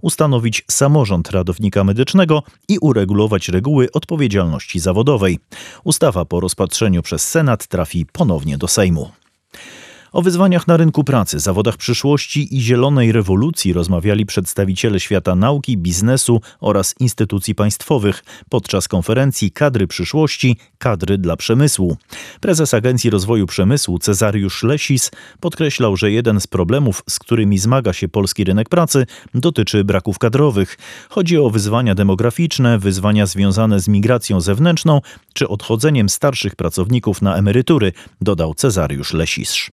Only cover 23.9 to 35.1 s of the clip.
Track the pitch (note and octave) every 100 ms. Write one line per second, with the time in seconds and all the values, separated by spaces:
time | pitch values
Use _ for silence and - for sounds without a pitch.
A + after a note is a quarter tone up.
23.9 | F2+ - G2 A2 G#2 G2 - A2+ D3 -
24.9 | C3 - - - - F3 - D#3 - A#2+
25.9 | F#2+ G#2+ G#2+ A#2 G#2+ - F#2+ E2+ B2+ C#3
26.9 | F#2+ - - - A#2 G#2 G2+ G#2 C3 A2+
27.9 | F#2 F2+ - G2 - F#2+ F#2+ A2 F3 E3
28.9 | C#3 B2+ - - B2 F3 D3+ G#2 G#2 G2+
29.9 | G2 - G2 A#2 B2 D3 G#2 F#2+ - -
30.9 | - - - F3 E3+ C3 G#2+ G2+ A2+ B2
31.9 | G#2+ G2+ F#2+ A#2 - E3+ - B2 A#2 G2
32.9 | F#2+ G2+ G#2+ G2+ F#2+ G2 F#2+ A2 G2+ F#2
33.9 | G#2 G#2 B2 - F#2+ E2+ G2+ E3 E3 E3
34.9 | D3 -